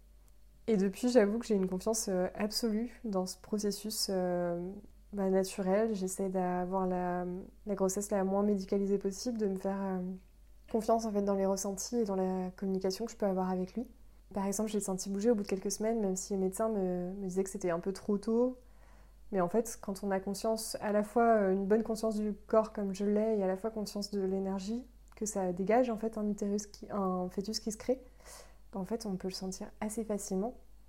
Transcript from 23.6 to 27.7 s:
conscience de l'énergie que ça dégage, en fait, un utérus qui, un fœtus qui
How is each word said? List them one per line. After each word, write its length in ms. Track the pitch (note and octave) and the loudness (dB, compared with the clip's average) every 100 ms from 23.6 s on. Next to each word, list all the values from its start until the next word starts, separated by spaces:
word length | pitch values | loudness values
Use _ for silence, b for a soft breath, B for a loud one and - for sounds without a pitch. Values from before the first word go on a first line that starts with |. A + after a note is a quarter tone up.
| A3+ | -4
conscience 400 | A3 G3+ G#3 G3+ | -6 -6 -6 -4
de 100 | G3+ | -2
l'énergie 640 | F#3+ F#3+ F#3+ G3 F#3+ A#3 C4 - - - | 0 0 -2 -4 -4 -6 -8 -18 -20 -8
que 80 | |
ça 280 | G#3 G3+ F#3 | -4 -2 -2
dégage, 340 | F3+ F#3+ A3+ B3 | 0 4 4 4
en 80 | A3 | 0
fait, 220 | A3+ A3 | -4 -2
un 100 | G#3 | -2
utérus 380 | G#3 G3+ G#3 G#3 | -2 -2 -2 -4
qui, 200 | - G#3+ | -14 -8
un 380 | G#3 F#3+ F#3 F#3 | -2 0 0 -2
fœtus 300 | - G3 A3 | -4 -4 -4
qui 120 | - | -6